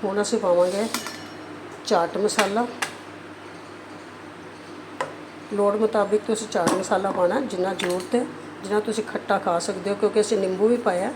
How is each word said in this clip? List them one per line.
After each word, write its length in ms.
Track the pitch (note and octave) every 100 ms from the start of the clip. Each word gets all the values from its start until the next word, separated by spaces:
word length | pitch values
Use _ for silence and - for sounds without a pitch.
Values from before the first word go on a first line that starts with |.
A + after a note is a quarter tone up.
ਹੁਣ 180 | G#3 G3+
ਅਸੀਂ 180 | G3+ A3+
ਪਾਵਾਂਗੇ 480 | F#3+ F3 F3+ G3 A3+ - - - - - - - - - -
ਚਾਟ 320 | F#3+ E3+ F#3
ਮਸਾਲਾ। 500 | G#3 - G3 G3+ A#3+ - - - - - - - - - - - - - - - - - - - - - - - - - - - -
ਲੋੜ 220 | G3+ G3+ G#3
ਮੁਤਾਬਿਕ 460 | A3 A3 G3+ G#3 -
ਤੁਸੀਂ 200 | G#3+ G#3+
ਚਾਟ 260 | G3 E3+
ਮਸਾਲਾ 380 | F3+ F#3 F#3+ G3
ਪਾਉਣਾ, 300 | F#3+ F3+ A3
ਜਿੰਨਾ 320 | B3+ F#3 F#3
ਜ਼ਰੂਰਤ 420 | F#3 F3+ F3+ F3+ A#3+
ਹੈ, 100 | C#4+ - - -
ਜਿੰਨਾ 160 | F#3+ G#3
ਤੁਸੀਂ 240 | G#3+ A3
ਖੱਟਾ 360 | G#3+ - - G3
ਖਾ 200 | F#3+ E3+
ਸਕਦੇ 300 | F3 F#3+ F3+
ਹੋ, 60 | G3+
ਕਿਉਂਕਿ 260 | G#3+ G#3+
ਅਸੀਂ 160 | G#3 G#3+
ਨਿੰਬੂ 300 | G3 F#3 G#3+
ਵੀ 100 | A#3+
ਪਾਇਆ। 360 | A3+ F3+ G3+